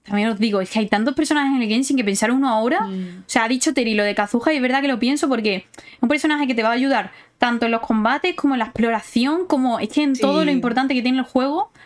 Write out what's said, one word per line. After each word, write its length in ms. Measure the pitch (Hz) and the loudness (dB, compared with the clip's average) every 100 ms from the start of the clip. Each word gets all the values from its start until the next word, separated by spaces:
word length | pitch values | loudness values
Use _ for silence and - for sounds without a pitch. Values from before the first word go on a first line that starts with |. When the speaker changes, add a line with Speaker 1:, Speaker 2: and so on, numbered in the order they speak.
Speaker 1:
también 260 | - 202 220 | -6 -2 0
os 80 | 208 | 0
digo, 240 | 220 202 | 0 0
es 80 | 185 | -2
que 80 | 220 | -2
hay 100 | 214 | 0
tantos 280 | 208 226 262 | 0 0 0
personajes 400 | 302 302 277 269 | 0 0 0 0
en 80 | |
el 40 | 226 | 0
Genshin 300 | 220 269 269 | 0 0 0
que 60 | |
pensar 260 | 202 196 220 | 0 0 2
uno 180 | 262 269 | 2 2
ahora. 340 | 220 226 339 | 2 2 0
Speaker 2:
Mm. 420 | 202 190 185 180 - | -2 -6 -8 -12 -4
Speaker 1:
O 40 | |
sea, 160 | 247 226 | 0 0
ha 20 | |
dicho 260 | 254 320 | 0 0
Teri 220 | 277 226 214 | 0 0 0
lo 80 | |
de 100 | 208 | 0
Kazuha 400 | 202 208 240 320 | 0 -2 0 0
y 40 | 311 | 0
es 40 | |
verdad 200 | 254 269 | 2 0
que 60 | 277 | 0
lo 120 | 247 | 0
pienso 280 | 247 285 311 | 0 0 0
porque 280 | 240 214 190 | 0 0 -2
es 80 | - - - - | -6 -20 -18 -2
un 80 | 233 | 0
personaje 360 | 294 311 294 285 | 2 2 0 0
que 80 | |
te 80 | 226 | 0
va 80 | 220 | 0
a 40 | |
ayudar 380 | 240 269 254 196 - - - | 2 2 0 -2 -12 -12 -2
tanto 260 | 247 233 226 | 0 0 0
en 60 | |
los 100 | 226 | -2
combates 540 | - 220 214 277 359 359 | 0 0 2 0 -2 -2
como 180 | 285 | -2
en 60 | 254 | 0
la 60 | 220 | -2
exploración, 840 | - 233 226 - 240 254 330 370 | -2 0 -2 -2 0 0 0 0
como 320 | 294 254 226 | 0 2 0
es 100 | 214 | -2
que 140 | - | 0
en 120 | 294 262 | 0 2
Speaker 2:
Sí. 60 | |
Speaker 1:
todo 240 | 269 294 302 | 2 2 2
lo 60 | |
importante 420 | 269 240 233 269 | 0 0 0 0
que 80 | 262 | 0
tiene 160 | 240 262 | 0 -2
el 60 | 254 | 0
juego 460 | 254 262 311 415 - | 0 0 -2 -4 -8